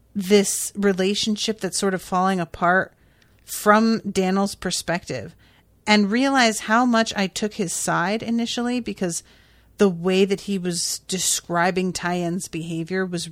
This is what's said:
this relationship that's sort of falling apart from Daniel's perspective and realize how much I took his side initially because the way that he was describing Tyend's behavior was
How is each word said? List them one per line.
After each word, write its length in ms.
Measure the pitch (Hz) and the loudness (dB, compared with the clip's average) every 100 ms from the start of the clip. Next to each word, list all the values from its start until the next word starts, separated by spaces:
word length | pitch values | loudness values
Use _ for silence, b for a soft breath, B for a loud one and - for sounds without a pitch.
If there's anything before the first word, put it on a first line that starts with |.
| _ 202 | _ -8
this 580 | 185 208 196 - - - | 4 4 4 -2 -6 -2
relationship 840 | 202 185 190 208 - 208 - 214 | 0 2 0 0 -2 -2 -4 -4
that's 180 | 185 - | -6 -2
sort 160 | 196 | -2
of 80 | 185 | -2
falling 380 | - 185 190 190 | -2 0 2 0
apart 540 | 165 - 175 185 - b b b b b - | -2 0 2 2 0 b b b b b -14
from 540 | - 208 208 226 226 | 0 4 6 4 0
Daniel's 560 | - 196 185 190 196 - | -2 -2 0 2 0 -2
perspective 800 | - - - 170 - 131 101 - b b b _ - | -6 -4 -4 -6 -6 -10 -10 -16 b b b _ 2
and 240 | 214 202 | 4 4
realize 500 | 226 269 269 233 214 | 2 2 4 2 0
how 240 | - 226 254 | 0 2 4
much 280 | 226 226 214 | 2 2 -2
I 120 | 190 | -4
took 280 | - 208 - | -4 -6 -4
his 180 | 175 | -4
side 480 | - - 165 175 220 | -4 -2 0 0 -2
initially 580 | 220 233 233 - 240 247 | -2 -2 -2 -4 -2 -4
because 440 | 226 196 180 165 b b b b b - | -4 -4 -4 -4 b b b b b 2
the 120 | 202 | 2
way 360 | 170 175 185 196 | 4 2 4 4
that 160 | 190 | 2
he 160 | - 196 | -2 -4
was 420 | 180 170 - - - | -2 -4 -4 -6 -6
describing 840 | 190 - - - 170 175 185 185 | -4 -2 -2 -2 0 2 2 -2
Tyend's 540 | 170 175 180 170 180 - | -4 -4 -2 -2 -4 -6
behavior 580 | 170 165 165 165 185 185 | -8 -6 -6 -4 -4 -4
was 240 | 175 165 | -6 -8